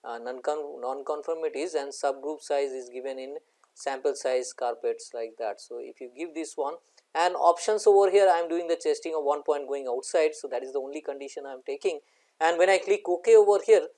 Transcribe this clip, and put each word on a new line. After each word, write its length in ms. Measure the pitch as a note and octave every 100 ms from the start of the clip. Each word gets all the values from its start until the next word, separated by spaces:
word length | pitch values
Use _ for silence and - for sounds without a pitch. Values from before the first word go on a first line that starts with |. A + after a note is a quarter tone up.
uh, 160 | A#2+ A#2
non-con-, 640 | A#2+ B2+ D3+ D3+ C#3+ C#3
non-conformities, 920 | B2 C#3 C#3 D3+ D3 E3 D#3+ C3 E3+
and 180 | D3+ C#3
subgroup 480 | - C#3+ C3+ D3 D3+
size 320 | - C#3+ C#3
is 160 | C3 B2
given 300 | B2 C3+ C3
in 160 | C3 D3+ _ _ _
sample 420 | - C#3 C3+ C#3+ C3
size 360 | C3 B2+ B2+
carpets 600 | - A#2+ A#2 A#2+ A#2 -
like 200 | A#2+ A2+ A2+
that. 220 | A2+ -
So, 180 | - A#2+
if 220 | B2+ -
you 100 | B2+ B2
give 180 | E3+
this 220 | D#3 D#3 -
one, 180 | C#3+ E3 _ _ _
and 220 | D#3 F3+ F3+
options 500 | E3+ E3+ - G#3+ G#3+
over 240 | G3 G3
here, 180 | G3 F#3+
I 120 | E3+
am 80 | E3+
doing 180 | E3+ E3+
the 100 | E3
testing 380 | D#3 D3 E3 D#3+
of 60 |
one 220 | C#3+ D3
point 240 | C#3+ D3 C3+
going 180 | C#3 B2+
outside. 480 | B2 - F3 D#3
So, 140 | D3+ C3+
that 160 | B2
is 80 | C3+
the 80 | C3+
only 200 | C3+ D3+
condition 460 | D3 C#3 C#3 D#3 C#3
I 60 |
am 100 | C3
taking, 360 | C3 C#3 G3 D3+ _ _ _ _
and 180 | D#3+ E3+
when 100 | F#3
I 100 | F#3
click 300 | F#3+ G3+ -
okay 280 | F3 A#3 A3+
over 240 | G3+ G3+
here 220 | - G#3 -